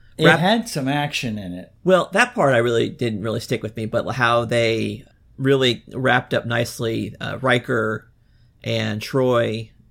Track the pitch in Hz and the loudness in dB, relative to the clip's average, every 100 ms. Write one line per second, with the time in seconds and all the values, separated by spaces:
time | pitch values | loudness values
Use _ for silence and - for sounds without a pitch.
0 | - - 156 160 180 226 226 151 131 147 | -16 2 4 6 4 2 0 -4 -2 -2
1 | 147 - 123 107 95 90 - _ 175 180 | -2 -4 -6 -6 -8 -12 -14 _ 4 4
2 | - 190 240 233 143 120 120 117 117 - | 4 2 2 2 4 4 4 2 0 -2
3 | 120 104 110 110 - 113 110 117 110 117 | -4 -2 -4 -4 -4 -4 -4 -8 -4 -4
4 | 85 120 117 120 113 120 113 113 107 107 | -2 0 2 2 2 2 2 0 -2 -6
5 | - _ _ - 135 135 131 113 - - | -14 _ _ -4 2 4 2 0 -6 -4
6 | 127 123 123 120 117 117 120 - 117 113 | 0 0 0 -4 -2 -2 -4 -4 -4 -4
7 | 101 - 113 107 127 123 127 123 110 110 | -6 -8 -10 -4 0 0 0 -2 -2 -4
8 | - _ _ _ _ _ - 113 110 107 | -10 _ _ _ _ _ -6 -2 -2 -4
9 | - 135 127 120 113 110 113 - _ | -4 0 2 2 0 -4 -10 -18 _